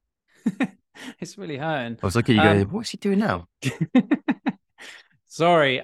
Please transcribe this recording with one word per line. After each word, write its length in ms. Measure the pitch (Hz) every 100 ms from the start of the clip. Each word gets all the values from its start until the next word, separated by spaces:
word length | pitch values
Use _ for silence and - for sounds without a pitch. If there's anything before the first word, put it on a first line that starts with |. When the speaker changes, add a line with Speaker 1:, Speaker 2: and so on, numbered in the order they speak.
| _ _ _ _ - -
Speaker 1:
there. 160 | 247 -
Speaker 2:
<laughs> 0 | _ - - -
It's 180 | 170 -
really 180 | 185 139
hurting. 400 | 156 151 117 117
Speaker 1:
I 40 | 101
was 100 | 113
looking 220 | 117 110
at 40 |
you 80 | 156
Speaker 2:
Um, 60 | 101
Speaker 1:
going, 160 | 98
"What's 180 | 196 233
he 60 | -
doing 240 | 202 196
now?" 260 | 214 85 87 _
Speaker 2:
<laughs> 1600 | 135 - 160 262 - 302 - - - - _ _ - - _ _ _
Sorry, 540 | - 165 175 139 127